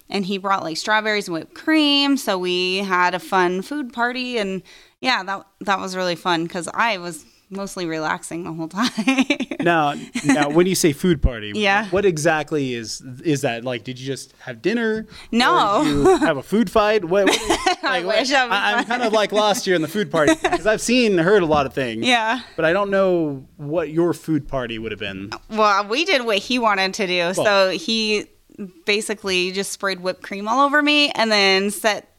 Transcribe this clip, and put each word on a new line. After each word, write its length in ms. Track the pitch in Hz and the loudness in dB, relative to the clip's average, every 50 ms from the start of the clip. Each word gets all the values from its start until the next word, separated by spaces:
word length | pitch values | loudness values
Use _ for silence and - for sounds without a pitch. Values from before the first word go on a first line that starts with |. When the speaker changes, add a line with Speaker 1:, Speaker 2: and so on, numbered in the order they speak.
| _ - | _ -8
Speaker 1:
and 160 | - 196 196 | -6 -4 -4
he 120 | 175 202 190 | -2 -4 -4
brought, 260 | 185 202 196 190 - | 0 0 0 0 -2
like, 140 | 165 160 156 | -4 -6 -6
strawberries 500 | - - 214 214 214 220 214 208 202 190 | -2 0 0 0 2 0 -2 -2 -2 -4
and 60 | 170 | -6
whipped 220 | 160 - - - | -8 -8 -10 -16
cream. 600 | - - - 311 311 302 285 285 285 277 277 277 | -8 -2 2 2 4 4 4 4 4 4 2 2
So 220 | 262 - - 196 185 | 0 0 -2 -2 -2
we 400 | 180 180 180 180 180 180 185 190 | 0 0 0 0 0 0 -2 -2
had 360 | 202 196 185 180 180 180 180 | -2 0 2 2 2 2 0
a 40 | 180 | -2
fun 420 | 175 - - 190 180 175 180 185 185 | -4 0 2 2 2 2 0 -2 -4
food 280 | - 285 294 294 233 | -6 -6 -6 -8 -6
party 460 | - 240 233 240 247 254 254 247 247 233 | -4 -2 -2 -2 -2 -4 -6 -4 -4 -4
and 240 | 202 196 190 185 175 - - - - _ _ - | -4 -4 -4 -6 -8 -12 -20 -20 -20 _ _ -6
yeah, 220 | - 262 247 214 185 | -2 -2 -2 -2 -2
that, 220 | 190 196 196 - _ _ - | -4 -8 -8 -10 _ _ -10
that 180 | - - 196 190 | -2 -2 -2 -2
was 160 | 190 190 185 | -2 -4 -4
really 200 | 185 185 180 175 | -4 -2 -2 -2
fun 320 | 220 - 190 175 160 165 170 | -2 0 0 0 0 0 -4
'cause 220 | - 185 165 156 - | -6 -8 -8 -6 -2
I 240 | - 214 233 214 185 | 0 0 0 0 -2
was 260 | 175 175 165 156 - - _ _ _ - | -6 -10 -12 -12 -16 -20 _ _ _ -14
mostly 340 | 196 196 196 190 - 196 180 | -10 -10 -10 -8 -8 -6 -6
relaxing 580 | 165 160 160 156 156 180 175 - - 160 165 175 | -4 -4 -4 -2 -4 -4 -4 -6 -10 -10 -10 -8
the 80 | 180 | -8
whole 160 | 160 165 160 160 | -8 -8 -8 -8
<laughs> 120 | 180 185 | -4 -2
time. 460 | 240 240 - - 208 185 269 262 262 - 285 - 269 - - - | -2 -2 -2 -2 -2 0 2 2 2 0 0 -4 -4 -8 -6 -2
Speaker 2:
Now, 340 | 277 175 170 165 151 143 147 - - - - 240 - | 0 2 2 2 2 0 -2 -4 -8 -10 -8 -6 -2
now, 240 | 147 - 156 147 147 | 0 0 2 0 2
when 160 | 147 165 180 | 2 2 2
you 80 | 190 185 | 2 2
say 200 | - - 170 139 | 2 2 0 0
food 280 | - - 185 170 139 | 2 2 2 2 2
party, 300 | - 139 123 113 104 107 104 | 2 -2 -2 -2 -8 -6 -4
Speaker 1:
Yeah. 340 | 214 208 196 196 202 226 196 | 0 0 2 2 2 0 0
Speaker 2:
what 140 | 175 190 202 | 0 2 2
exactly 720 | 196 175 156 143 170 160 156 147 - 165 151 139 131 123 | 2 2 2 2 2 2 2 0 -2 -2 -2 -2 -2 -4
is, 280 | 117 113 104 - - - 131 123 127 - | -6 -6 -8 -10 -12 -12 -14 -14 -6 -2
is 180 | 170 147 135 | 0 0 0
that? 220 | 127 127 117 117 117 | 0 -2 -2 -2 -4
Like, 200 | 127 127 120 107 | -6 -6 -6 -6
did 160 | 135 131 123 | -10 -12 -10
you 60 | 131 135 | -8 -8
just 260 | 135 127 - - _ _ | -8 -10 -10 -18 _ _
have 240 | - - 127 113 - | -16 -14 -10 -4 -2
dinner? 420 | 175 220 240 233 220 220 220 214 - - - - - | -2 0 0 0 0 -2 -2 -6 -10 -16 -20 -10 -2
Speaker 1:
No. 480 | - 226 247 269 349 349 254 208 202 220 | 0 2 4 4 4 4 2 2 2 2
Speaker 2:
Or 40 | 302 | 2
did 80 | 302 | 2
you 260 | 294 285 - - - 330 - | 2 4 4 6 6 6 4
have 120 | 165 156 135 | 2 0 0
a 60 | - | -2
food 280 | - - 214 233 180 | -2 2 2 2 2
fight? 340 | - 226 208 208 214 220 185 | 2 2 4 4 2 2 2
What, 220 | 160 175 202 196 - | 2 2 4 4 4
what 120 | - 440 453 427 | 2 0 0 0
Speaker 1:
<laughs> 340 | 330 - - 370 359 - - | -2 0 0 0 -2 0 -2
Speaker 2:
like, 0 | |
Speaker 1:
I 200 | 294 262 208 170 | -2 -2 -2 0
wish 280 | 185 214 214 269 254 | 0 0 0 0 2
Speaker 2:
what, 80 | 277 277 | 2 2
Speaker 1:
I 60 | 254 | 2
was 60 | 240 | 2
Speaker 2:
I, 200 | 190 202 196 202 | 0 0 0 0
I'm 60 | 208 233 | 0 0
Speaker 1:
fun. 60 | 247 | -2
Speaker 2:
kind 180 | 196 233 247 247 | -2 -2 -2 0
of, 100 | 220 202 | 2 2
like, 180 | 220 208 190 | 2 2 2
lost 320 | 202 208 214 214 196 - - | 2 2 2 2 2 0 0
here 100 | 190 185 | 0 0
in 80 | 170 156 | 0 0
the 40 | 147 | -2
food 220 | 156 208 208 143 | -2 -2 -2 0
party 220 | - 165 151 139 320 | 2 2 4 4 4
Speaker 1:
<laughs> 80 | 311 - | 2 2
Speaker 2:
'cause 220 | 349 359 339 - | -2 -2 0 0
I've 160 | 208 220 208 | 0 0 0
seen 300 | - - 233 254 240 220 196 | 0 2 2 4 4 4 2
and 80 | 175 | 2
heard 220 | 160 180 214 208 175 | 4 4 4 4 4
a 20 | |
lot 220 | 151 151 147 139 131 | 4 2 2 2 0
of 60 | - | -2
things. 300 | 147 135 120 110 110 117 | -4 -4 -2 -2 -2 0
Speaker 1:
Yeah. 360 | 247 247 233 220 220 233 254 233 - - | 2 2 2 2 0 -2 -4 -6 -10 -4
Speaker 2:
But 100 | - 160 | 0 2
I 80 | 156 170 | 2 2
don't 160 | 196 208 202 | 2 0 0
know 560 | 202 196 196 190 180 175 160 151 143 135 135 - _ - | 2 2 4 4 4 2 0 -2 -4 -6 -10 -16 _ -12
what 320 | 147 143 151 175 165 147 | -8 -4 -4 -2 -2 -2
your 220 | 156 160 170 175 151 | 0 2 2 2 0
food 320 | - - - 160 147 139 - | -2 -2 -2 -2 -2 -2 -2
party 320 | - 135 123 113 113 110 | -6 -4 -4 -4 -6 -6
would 120 | 113 110 | -6 -6
have 80 | 107 98 | -6 -6
been. 300 | 107 101 98 95 98 98 - - - - | -6 -6 -6 -8 -8 -10 -10 -12 -12 -6
Speaker 1:
Well, 340 | 214 214 220 208 202 196 208 202 | 0 2 4 4 4 2 0 0
we 160 | 220 277 339 | -2 -2 0
did 220 | 349 370 269 240 | 0 0 0 0
what 140 | 233 214 196 | 0 -2 -2
he 180 | - - 247 254 | -2 -2 -2 0
wanted 380 | 233 220 202 190 190 190 190 | 2 2 2 2 0 -2 -2
to 100 | - 214 180 | -2 -2 -2
do. 120 | 180 180 | 0 0
Speaker 2:
Well 140 | 170 170 185 | 0 0 0
Speaker 1:
So 340 | 175 143 214 202 196 190 190 | 0 2 2 4 4 4 2
he 560 | 175 165 170 - 226 220 220 214 214 208 - - _ _ _ _ - - 208 180 180 - - | 0 -2 -4 -2 -2 -2 0 0 0 -2 -2 -6 _ _ _ _ -16 -14 -14 -14 -14 -12 -4
basically 640 | - 208 208 214 - 214 196 - 196 185 180 180 185 | -2 -2 -2 -2 -4 -8 -6 -4 -2 -2 0 0 -2
just 200 | 185 196 196 - | -2 -4 -6 -6
sprayed 280 | - - - 196 190 180 | -8 -6 -4 -4 -4 -4
whipped 240 | 175 185 180 - - | -4 -6 -6 -6 -8
cream 240 | - 202 196 202 214 | -12 -10 -8 -4 -2
all 180 | 226 262 277 | 0 2 2
over 160 | 285 277 302 | 2 2 2
me 300 | 294 294 294 294 294 285 | 2 4 4 4 2 2
and 200 | - - 226 226 | 0 0 0 2
then 380 | 214 208 196 196 190 190 196 208 | 2 4 4 4 4 4 2 0
set 420 | 202 - - 220 208 185 - _ _ | -2 0 0 0 -2 -2 -6 _ _